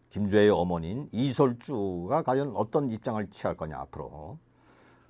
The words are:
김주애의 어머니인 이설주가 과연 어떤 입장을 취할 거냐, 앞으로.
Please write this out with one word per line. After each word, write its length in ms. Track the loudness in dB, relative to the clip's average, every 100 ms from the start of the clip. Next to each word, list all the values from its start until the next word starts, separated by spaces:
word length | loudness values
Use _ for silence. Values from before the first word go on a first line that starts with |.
| _
김주애의 400 | -4 2 6 8
어머니인 580 | 6 2 -2 -4 -8 -6
이설주가 1120 | -2 0 4 2 2 -6 -4 -4 -4 -2 -2
과연 320 | 0 0 -2
어떤 360 | -4 0 0 0
입장을 360 | -4 -4 -6 -6
취할 260 | -6 -6 -4
거냐, 220 | -8 -8
앞으로. 580 | -10 -12 -14 -14 -14 -16 _ _ _ _ _ _